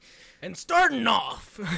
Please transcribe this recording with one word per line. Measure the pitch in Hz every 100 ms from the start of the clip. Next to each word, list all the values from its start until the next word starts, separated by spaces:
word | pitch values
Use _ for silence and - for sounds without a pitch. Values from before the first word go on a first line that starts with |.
| _ - - _
And | 180 175
starting | - 349 370 269 233
off. | 214 - - - - 196